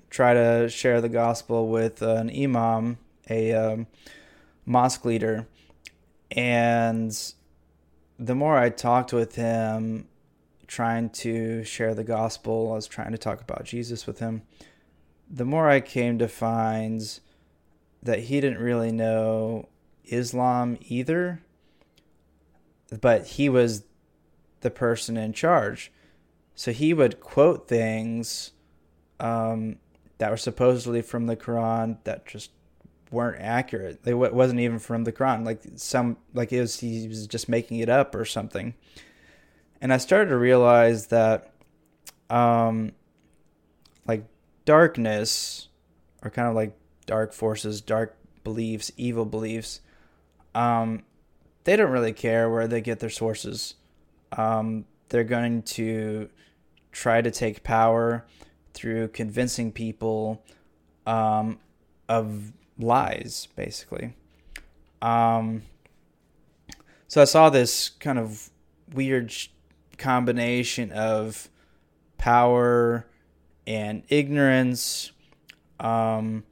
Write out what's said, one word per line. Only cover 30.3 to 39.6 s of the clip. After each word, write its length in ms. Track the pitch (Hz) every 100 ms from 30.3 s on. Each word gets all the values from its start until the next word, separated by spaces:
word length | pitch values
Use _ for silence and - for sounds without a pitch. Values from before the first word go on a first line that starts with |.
were 60 | 110
supposedly 640 | - - 127 127 120 117
from 240 | 117 120 117
the 100 | 113
Quran 640 | - 117 113 113 113 110
that 220 | - 110 -
just 240 | 104 - _ _ _ - _ _
weren't 300 | 117 120 -
accurate. 600 | 101 120 - 110 95 -
It 60 | -
w-, 240 | 120 127
wasn't 260 | 123 127 120
even 180 | 120 113
from 260 | - 117
the 80 | 117
Quran. 320 | 110 131 117
Like, 160 | 113 113 - -
some, 400 | - 131 120 117 _
like, 180 | 123 117
it 80 | 123
was, 200 | 117 -
he 260 | 120 113 110
was 200 | 110 104
just 220 | 117 -
making 300 | 120 117 117
it 100 | 113
up 260 | 127 135
or 100 | 104
something. 500 | 90 - 104 98 113 117 _ - - _ _ _ _ _